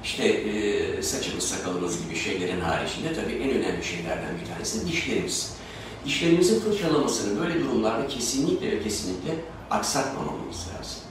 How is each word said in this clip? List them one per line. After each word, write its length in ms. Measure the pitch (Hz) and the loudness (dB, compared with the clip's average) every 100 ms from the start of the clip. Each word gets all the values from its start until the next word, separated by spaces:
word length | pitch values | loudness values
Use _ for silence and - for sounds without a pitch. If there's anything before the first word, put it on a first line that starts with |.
İşte, 200 | - - | -6 2
e, 760 | 226 - - 107 104 101 - - | 2 4 0 0 2 2 0 0
saçımız, 420 | - - - 101 | -2 -2 -2 -2
sakalımız 600 | - 95 90 87 87 85 | -2 -2 -2 -2 -2 -2
gibi 140 | 82 82 | -4 -4
şeylerin 420 | - 95 87 87 | -2 0 0 0
haricinde 540 | 85 82 - - - | 0 0 -2 -2 -2
tabii 180 | - - | -2 -2
en 180 | - - | 0 2
önemli 340 | - - - | 2 2 -2
şeylerden 500 | - 85 85 78 73 82 | -4 -4 -4 -4 -4 -6
bir 120 | - | -6
tanesi 260 | - - - | -6 -4 -2
de 120 | 175 | 0
dişlerimiz. 640 | 165 - 190 - - - - - - - - | 0 2 0 0 -2 -4 -8 -12 -12 -12 -8
Dişlerimizin 560 | 143 151 170 170 185 220 | -4 2 6 6 8 6
fırçalamasını 800 | 214 - 165 147 120 - 101 104 | 4 2 4 4 4 2 0 0
böyle 200 | 170 165 | 0 2
durumlarda 480 | 139 110 110 117 - | 2 2 2 2 -2
kesinlikle 640 | 120 - 135 165 185 - | -2 0 2 4 2 2
ve 120 | 104 | 0
kesinlikle 520 | 107 101 92 90 156 165 - - - | 0 -2 -2 -4 -2 -4 -6 -12 -2
aksatmamamız 960 | - - 139 135 135 - - - - - - | 0 2 0 0 -2 -4 -4 -6 -8 -8 -8
lazım. 200 | - - - | -8 -10 -12